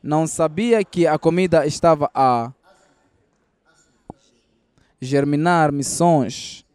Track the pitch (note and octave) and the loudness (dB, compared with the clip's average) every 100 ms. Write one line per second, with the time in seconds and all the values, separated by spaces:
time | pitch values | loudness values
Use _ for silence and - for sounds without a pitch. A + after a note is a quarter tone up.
0 | D3 D3+ D#3+ - D#3+ D#3 A#3 A3+ G3 F3 | -2 -2 -2 -2 -4 -2 0 0 0 0
1 | E3 D3+ E3 E3+ F#3 E3 D3 - E3+ D#3 | 0 2 0 0 2 2 0 0 2 2
2 | C#3+ - C3 B2 A#2 - _ _ _ _ | 0 0 2 2 -4 -12 _ _ _ _
3 | _ _ _ _ _ _ _ _ _ _ | _ _ _ _ _ _ _ _ _ _
4 | _ - _ _ _ _ _ _ _ _ | _ -20 _ _ _ _ _ _ _ _
5 | C3 C#3 C#3+ D3 E3 F3 D3+ C#3+ C3 - | -4 -2 0 0 0 2 0 -2 -6 0
6 | E3+ D#3+ A#2 - - - _ | 2 2 0 -8 -16 -20 _